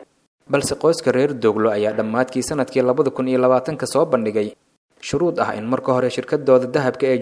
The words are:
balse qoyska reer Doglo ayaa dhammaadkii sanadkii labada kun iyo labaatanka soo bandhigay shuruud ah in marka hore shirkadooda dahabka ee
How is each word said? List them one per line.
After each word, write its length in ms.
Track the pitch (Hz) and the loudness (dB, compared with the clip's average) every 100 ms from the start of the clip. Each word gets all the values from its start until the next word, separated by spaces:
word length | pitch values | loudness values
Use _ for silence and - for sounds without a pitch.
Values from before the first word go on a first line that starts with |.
| - _ _ _ - | -8 _ _ _ -4
balse 240 | 143 139 143 | -2 -2 0
qoyska 360 | 156 165 131 123 | 0 2 0 2
reer 160 | 143 | 0
Doglo 380 | 131 113 107 110 | 0 0 2 0
ayaa 220 | 104 104 107 | 2 0 -2
dhammaadkii 480 | 110 117 127 131 | -2 -2 -2 -2
sanadkii 400 | 120 151 127 131 | -4 -4 -2 0
labada 260 | 123 127 139 - | 0 2 0 0
kun 120 | 127 | -2
iyo 80 | 127 | 2
labaatanka 480 | 127 127 127 147 123 | 4 2 0 -6 -2
soo 160 | 135 160 | 0 2
bandhigay 460 | 127 110 107 104 - _ _ _ _ | 0 0 -2 -4 -8 _ _ _ _
shuruud 400 | - - 175 131 | -6 -2 0 0
ah 160 | 107 107 | -4 -4
in 80 | |
marka 300 | 110 127 131 127 | -4 -4 0 0
hore 140 | 123 | 0
shirkadooda 560 | - - 147 135 127 127 | -4 -4 -2 4 4 4
dahabka 400 | 147 131 120 135 | 0 0 0 0
ee 100 | 127 | 0